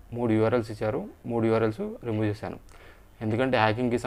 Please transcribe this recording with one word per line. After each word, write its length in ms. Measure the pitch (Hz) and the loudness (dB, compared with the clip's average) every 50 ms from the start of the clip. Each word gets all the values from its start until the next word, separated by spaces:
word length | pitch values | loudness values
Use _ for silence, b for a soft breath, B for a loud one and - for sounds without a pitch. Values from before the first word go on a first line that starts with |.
| - - - 117 | -16 -12 -6 -4
మూడు 160 | 120 120 110 110 | 0 2 4 4
యూఆర్ఎల్స్ 340 | 110 110 120 123 110 107 110 | 4 4 4 2 0 -2 -6
ఇచ్చారు, 260 | 104 117 107 107 147 196 220 - - - 127 | -4 -2 -2 -2 -2 -4 -6 -12 -14 -8 -4
మూడు 140 | 117 117 113 113 | -2 0 2 4
యూఆర్ఎల్స్ 300 | 110 113 110 110 107 - 202 214 220 - - 120 | 4 4 4 2 0 -2 -6 -8 -8 -8 -6 -4
రిమూవ్ 180 | 110 107 110 107 | -2 0 0 -2
చేశాను. 280 | 104 104 - 92 - - - - B B B B B B B B B - 117 | -2 -4 -6 -10 -10 -10 -14 -20 B B B B B B B B B -8 -4
ఎందుకంటే 320 | 107 107 110 131 131 127 120 110 | -2 0 0 0 0 2 4 4
హ్యాకింగ్‌కి 360 | 110 107 113 127 123 113 120 - | 4 2 2 0 0 0 -2 -2